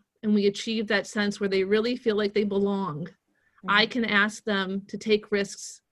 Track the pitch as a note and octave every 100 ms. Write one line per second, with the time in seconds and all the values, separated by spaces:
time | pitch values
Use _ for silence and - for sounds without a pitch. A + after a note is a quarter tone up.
0 | _ _ G#3+ G#3 G3+ G3+ A#3 A3 G#3+ G3+
1 | F#3+ G#3+ G3+ G3+ G3+ F#3+ F#3+ G#3+ A#3 B3
2 | A3+ G#3 G3+ G#3 G#3+ G3 G3+ G3 F3+ D3+
3 | F3+ - _ _ _ _ G3 G#3 A3 B3+
4 | G#3+ G#3 G#3 - A3 G3 F#3 G3 G3 G3+
5 | A3 G#3 - G3+ G3+ - - - _